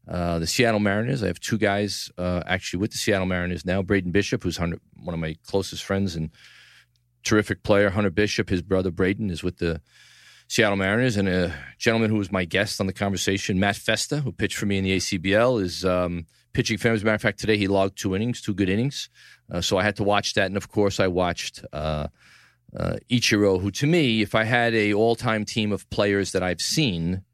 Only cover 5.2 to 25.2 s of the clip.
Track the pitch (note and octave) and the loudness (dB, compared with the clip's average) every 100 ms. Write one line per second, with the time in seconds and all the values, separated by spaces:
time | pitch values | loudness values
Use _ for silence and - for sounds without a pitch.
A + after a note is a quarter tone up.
5.2 | D#2+ D#2+ - G2 F#2 - - G2 G2 E2 | -4 -8 -4 -2 -2 -10 -4 -2 0 -2
6.2 | D#2+ _ - - - - _ _ _ _ | -6 _ -20 -20 -20 -20 _ _ _ _
7.2 | - G#2+ G#2 G2+ - G2+ G2+ F#2+ G2+ E2 | 2 2 2 -4 2 4 4 2 0 2
8.2 | G#2 - - F#2 E2+ F#2+ F#2 E2 F#2+ G#2 | 0 0 0 -2 0 0 0 0 0 0
9.2 | G#2 E2 F2+ - E2+ E2 _ - - - | -4 -4 -6 -2 -4 -4 _ -20 -20 -20
10.2 | - - _ - A2 G2 F#2+ A2 B2+ G#2 | -20 -20 _ 2 2 4 2 2 2 2
11.2 | G2 F2+ F2 - - - A#2+ A2+ A2 G#2+ | 2 2 0 -4 -14 -2 0 2 2 0
12.2 | F#2+ F#2+ F2 F#2 G#2 - G2 - G2+ F#2+ | 0 -2 0 0 0 -2 -4 -2 -4 0
13.2 | - G2 - F#2 G2+ G2 - A2 - D3 | 0 0 0 0 2 0 -2 -2 -2 -2
14.2 | C3+ - G#2 - G#2 G2 F#2+ F#2+ - G2 | -4 -2 -4 -2 -2 0 2 0 0 -2
15.2 | F2+ G2+ A#2+ A#2+ F#2 D#2+ F#2 F2+ F2 F2 | 2 4 4 2 -2 -2 0 0 0 -4
16.2 | D#2+ _ _ - B2 A2 A#2+ A2+ A2 G#2 | -10 _ _ -4 -2 0 0 2 0 0
17.2 | A2 G2+ G2 G#2+ F#2+ G2 F#2+ - G2+ F#2+ | -2 -2 0 0 2 2 0 -2 -2 0
18.2 | A#2 A#2 - F#2+ F#2 G2+ C3+ - - _ | -2 -4 -6 0 0 2 0 -4 -12 _
19.2 | - - - F2 E2+ F#2+ G#2 G2+ G2+ G2+ | -20 -20 -8 -4 0 2 0 0 2 2
20.2 | - - F#2+ G2+ - - G2+ - F#2+ F2+ | 2 0 0 -2 -4 0 0 2 0 2
21.2 | F2+ E2+ - - - D2+ D#2 D2+ D2 _ | 0 -2 -8 -12 -12 -6 -4 -4 -6 _
22.2 | - - _ _ - - - - _ B2 | -20 -20 _ _ -18 -6 -4 -4 _ 0
23.2 | - G#2+ G2+ F#2 G2+ F#2+ C#3+ F3 C3+ A2+ | 2 4 4 4 0 0 2 4 4 2
24.2 | G2 A2 A2 B2 A#2 A2+ G#2 G#2 A2+ A#2 | 2 0 2 2 2 2 2 4 2 2